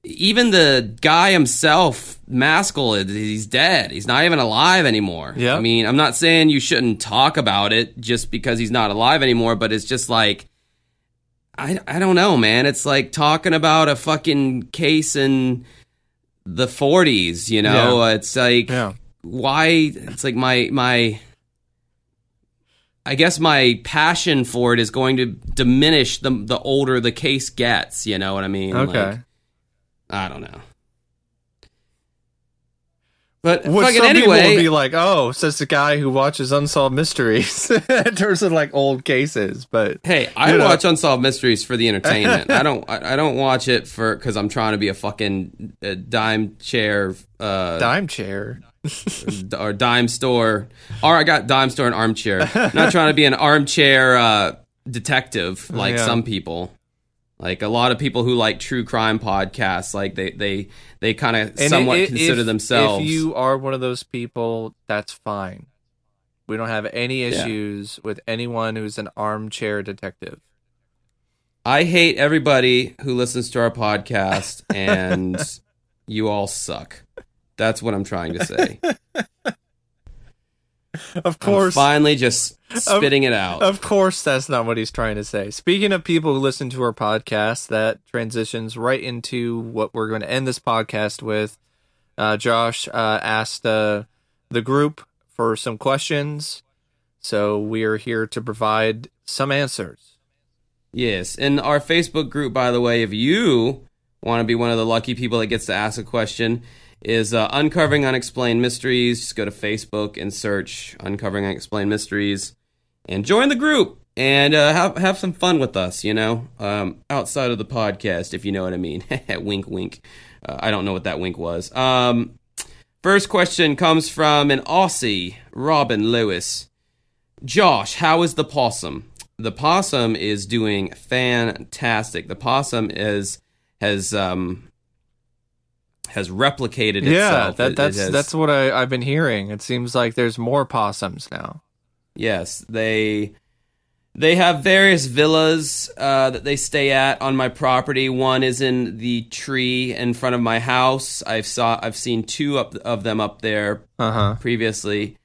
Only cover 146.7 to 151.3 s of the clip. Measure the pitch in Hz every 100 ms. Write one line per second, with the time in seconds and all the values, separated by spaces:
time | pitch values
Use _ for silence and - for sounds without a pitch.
146.7 | 147 139 135 135 - 135 135 127 127 139
147.7 | 127 131 131 131 127 131 127 131 120 131
148.7 | 127 117 107 120 117 117 - - 135 123
149.7 | 127 123 - 120 117 127 123 117 113 120
150.7 | 127 131 135 139 - -